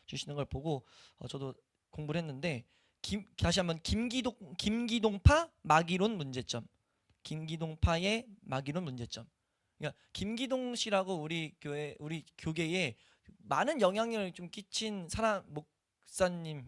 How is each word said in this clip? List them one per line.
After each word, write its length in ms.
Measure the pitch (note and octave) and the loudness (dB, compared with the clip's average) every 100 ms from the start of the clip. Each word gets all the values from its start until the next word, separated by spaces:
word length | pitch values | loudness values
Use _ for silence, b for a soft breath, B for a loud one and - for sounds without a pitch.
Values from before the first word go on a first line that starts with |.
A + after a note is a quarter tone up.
| - | -12
주시는 280 | C3+ D#3 C#3+ | -10 -6 -4
걸 100 | C#3 | -4
보고, 400 | C3+ D#3+ C3+ b b b - | -4 -2 -2 b b b -14
어, 80 | B2+ | -10
저도 260 | C#3 C3+ - _ _ _ | -8 -8 -10 _ _ _
공부를 300 | - D3+ E3 | -8 -4 -2
했는데, 440 | D#3+ C3+ F3 B2 - _ _ _ | -4 -4 -4 -4 -8 _ _ _
김, 240 | - G3+ - - | -6 -4 -6 0
다시 220 | F3 F#3 | 2 4
한번 200 | F3 D#3+ | 2 -2
김기동, 520 | - G#3 A#3+ B3+ A#3+ - D#3+ F3+ | 0 0 0 0 -2 -4 -8 -4
김기동파 920 | G#3 A#3 A#3+ A#3 G#3+ G3+ - D4+ E4 _ | 0 0 2 2 2 6 6 6 4 _
마귀론 520 | D3+ D#3 E3+ F3+ G#3+ G3+ | 6 6 6 4 2 2
문제점. 500 | C#3 B2+ - A#2 - _ _ _ _ _ | -4 -4 -4 -4 -6 _ _ _ _ _
김기동파의 1040 | - D#3 D#3 D#3+ D#3+ D#3 F3 E3 F#3+ A3+ A#3+ G3 | -8 -6 -4 -4 -4 2 4 4 2 0 -4 -14
마귀론 420 | - C3 C3+ D#3+ | -4 -4 -2 -4
문제점. 440 | D#3+ B2+ A#2+ - A2+ _ _ _ _ - | -4 -6 -8 -10 -14 _ _ _ _ -10
그러니까 220 | D3 - _ | -8 -8 _
김기동 640 | - G3 A3+ B3+ B3+ B3 A#3 | -6 -4 -2 -2 -2 -2 -4
씨라고 400 | - G3 F#3 F3 | 0 2 2 -2
우리 340 | D3+ E3 D#3 - | -2 -4 -4 -8
교회, 340 | D3 D3 D3 - | -8 -6 -6 -8
우리 240 | D3+ D#3+ - - | -8 -8 -10 -8
교계에 580 | D#3+ D#3+ D#3+ F#3 C#3+ b b b b - | -4 -2 0 0 0 b b b b -18
많은 420 | - C#3+ A#3+ D#4 | 0 2 2 4
영향력을 500 | F#3 G#3 A#3 A3 F#3+ | 4 4 0 -2 -4
좀 160 | E3+ F3 | -6 -12
끼친 580 | - - - A3 G3 E3 | -12 -8 -4 -4 -4 -4
사람, 340 | - A3 G3 - | 0 2 0 -4
목사님, 1200 | D3 - _ _ _ - - F#3 F3 D#3+ D3 | -10 -10 _ _ _ -10 2 2 2 -6 -8